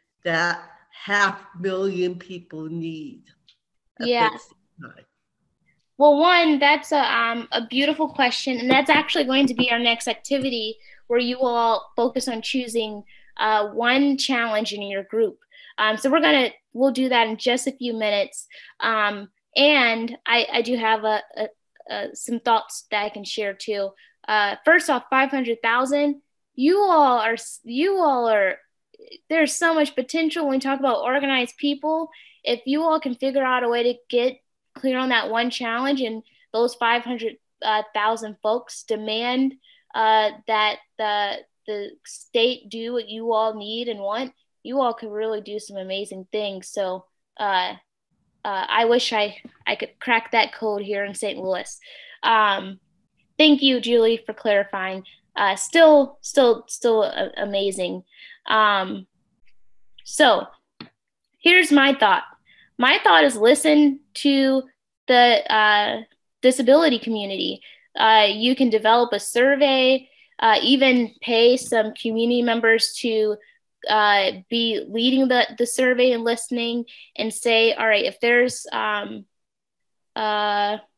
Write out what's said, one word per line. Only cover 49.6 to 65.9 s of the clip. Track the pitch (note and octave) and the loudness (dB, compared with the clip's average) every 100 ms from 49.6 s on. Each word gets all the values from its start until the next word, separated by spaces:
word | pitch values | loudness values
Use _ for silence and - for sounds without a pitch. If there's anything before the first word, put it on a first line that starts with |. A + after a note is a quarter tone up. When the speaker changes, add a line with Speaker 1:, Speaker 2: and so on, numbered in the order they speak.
| - | -6
Speaker 2:
I | - | -6
could | A3 - | -8 -10
crack | - A3+ A3+ | 0 0 0
that | A#3 G#3+ | 0 0
code | - A3+ G#3 | -2 -6 -6
here | G3+ G3+ | -6 -6
in | G3+ | -6
Saint | G3 G#3 - | -8 -8 -8
Louis. | F#3 F#3 - - - - - - | -6 -6 -8 -16 -20 -20 -20 -6
Um, | - A3+ G#3+ G3 F#3+ F#3+ _ _ _ _ _ - | 0 2 4 0 -4 -14 _ _ _ _ _ 4
thank | D#4 C#4+ | 6 6
you, | C#4 B3+ | 4 2
Julie, | A3+ A#3+ A3 A3+ A3+ | 2 4 4 0 -4
for | |
clarifying. | G#3+ A3+ G3+ G3+ G3 F#3+ F#3+ - _ _ | -8 0 0 0 -6 -8 -10 -14 _ _
Uh, | - G3+ F#3+ | -2 0 0
still, | - E4 D#4+ D4 C#4 - | 0 6 8 8 4 -4
still, | - - B3 A3+ - | -4 2 4 2 -4
still | - A#3+ A3 | -4 0 0
a-, | G3+ - G3 - | 0 -2 -8 -6
amazing. | G3+ G3 G3 F#3+ F3+ F#3 - _ - - - | -6 -4 -4 -4 -6 -8 -14 _ -20 -14 -2
Um, | A3 G#3+ G3+ F#3+ G3+ F#3+ _ _ _ - - - - - - | 2 2 2 -4 -8 -14 _ _ _ -20 -20 -20 -20 -20 -20
so | - - C#4+ G#3 - - _ - - _ _ _ _ _ | -8 2 4 4 -2 -14 _ -20 -20 _ _ _ _ _
here's | E4+ F#4 E4 | 4 4 6
my | C#4+ C#4 | 4 4
thought. | C#4 G#3 - - - _ _ _ - | 4 2 2 -2 -20 _ _ _ -2
My | B3 F#4 | 2 2
thought | G#4 E4 | 4 6
is | D4 A#3 | 4 4
listen | A3 D4 D#4 D4+ D4 C4+ _ | 4 4 4 4 4 2 _
to | - C#4+ C#4 C4+ C4+ C4 _ _ _ - | -4 0 2 2 0 -2 _ _ _ 2
the, | B3 A#3+ A3 - | 6 6 4 2
uh, | A3 G#3+ G#3 G#3 | 2 4 4 0